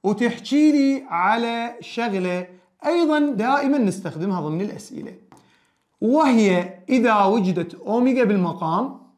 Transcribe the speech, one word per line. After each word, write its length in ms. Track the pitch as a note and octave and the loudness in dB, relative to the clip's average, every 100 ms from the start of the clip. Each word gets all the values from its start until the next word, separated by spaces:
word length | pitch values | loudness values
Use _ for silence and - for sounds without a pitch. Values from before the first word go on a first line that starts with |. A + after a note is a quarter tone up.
وتحكي 680 | F#3+ G#3 A#3+ A#3+ - C#4+ D4+ | -2 0 -2 -2 -2 2 4
لي 340 | D4 C4+ C4+ - | 4 2 0 -4
على 640 | E3+ F#3 A#3 A#3 A#3 A#3 A#3 | -2 0 0 -2 -4 -6 -10
شغلة 680 | D#3+ - A#3 F#3+ F3+ F3+ F3+ - _ _ D4+ | -12 -6 -4 -2 -2 -4 -8 -18 _ _ -2
أيضًا 340 | E4+ D#4+ D4+ | 0 2 2
دائمًا 580 | D4 G#3+ A#3 C#4 C#4 C#4+ | 0 0 0 0 2 2
نستخدمها 640 | G#3 F#3 E3+ D#3 F#3+ F#3 | 0 -2 -10 -6 -4 -4
ضمن 200 | D3+ D#3+ | -4 -4
الأسئلة، 520 | G3+ - - - - - _ - _ _ _ _ _ _ | -6 -8 -14 -16 -16 -18 _ -20 _ _ _ _ _ _
وهي 800 | G#3+ C#4+ D4 A#3 G3+ F3+ F3+ - - | 0 2 4 4 4 2 -2 -12 -2
إذا 340 | B3+ A3+ G#3+ | 2 4 4
وجدت 520 | G3 A3+ F#3 F3+ E3+ - | 2 2 0 -2 -4 -10
أوميجا 480 | - A#3 B3+ C4 | -4 0 2 2
بالمقام 840 | A3+ G3+ F3 E3+ D#3+ F3 C4+ - - | 2 2 0 -2 -2 -2 -4 -8 -20